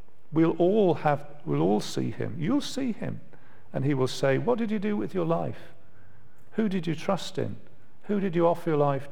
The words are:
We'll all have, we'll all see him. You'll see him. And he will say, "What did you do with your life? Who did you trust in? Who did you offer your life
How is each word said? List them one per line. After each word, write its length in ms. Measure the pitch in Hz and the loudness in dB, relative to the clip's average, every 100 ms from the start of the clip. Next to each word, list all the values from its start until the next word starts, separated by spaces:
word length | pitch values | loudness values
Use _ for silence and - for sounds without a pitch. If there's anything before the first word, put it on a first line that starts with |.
| - - - | -8 -8 -2
We'll 240 | 151 165 165 | 4 4 4
all 380 | 175 220 190 147 | 4 6 4 4
have, 300 | 156 143 - - 156 | 2 2 -2 -6 -2
we'll 160 | 143 | 2
all 180 | 170 208 | 4 2
see 320 | - - 127 | 0 -2 -2
him. 240 | 110 110 104 | -2 -4 -2
You'll 240 | 160 277 | 0 0
see 300 | - - 262 | -2 -4 -2
him. 300 | 202 160 107 - - - - - | -2 -4 -6 -6 -8 -8 -8 -6
And 120 | 139 135 | -2 0
he 80 | |
will 140 | 135 127 | 2 0
say, 300 | - 139 135 | 2 2 4
"What 200 | 160 240 | 2 2
did 140 | 226 | 0
you 80 | 214 | 0
do 160 | 208 208 | 0 -2
with 180 | 202 | -2
your 120 | 185 165 | 0 0
life? 480 | 170 151 - - - - - - - - - - | 0 -2 -6 -8 -8 -8 -8 -8 -8 -8 -8 -6
Who 180 | - 220 | 0 0
did 180 | 190 160 | 0 -2
you 80 | - | -2
trust 420 | - 185 - - | 0 0 -2 -2
in? 200 | 107 - - - - - | -2 -4 -8 -8 -8 -6
Who 160 | - 208 | -2 0
did 160 | 196 170 | 2 4
you 120 | 170 | 4
offer 220 | 170 170 | 4 2
your 80 | 147 | 4
life 320 | 143 139 139 | 4 2 -2